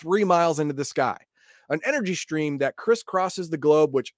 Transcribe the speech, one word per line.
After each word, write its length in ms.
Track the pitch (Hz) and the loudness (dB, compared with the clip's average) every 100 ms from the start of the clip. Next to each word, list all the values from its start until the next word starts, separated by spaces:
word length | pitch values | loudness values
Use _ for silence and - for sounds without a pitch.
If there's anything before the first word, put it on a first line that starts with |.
three 220 | 160 196 | -2 0
miles 360 | 202 175 170 151 | 4 4 2 0
into 140 | 151 | -2
the 100 | 139 | -4
sky. 340 | 139 - 127 92 _ _ _ _ - | -6 -2 -2 -4 _ _ _ _ -6
An 120 | 151 | -4
energy 300 | 226 294 190 | -2 -2 -2
stream 440 | 175 - 156 151 143 | -6 -4 -4 -2 -2
that 180 | 135 - | -4 -2
crisscrosses 720 | - 226 - 185 185 - 170 | 0 0 0 -2 -2 -4 -6
the 80 | 160 | 0
globe, 340 | 147 151 151 | 4 6 4
which 220 | 131 123 | 2 -2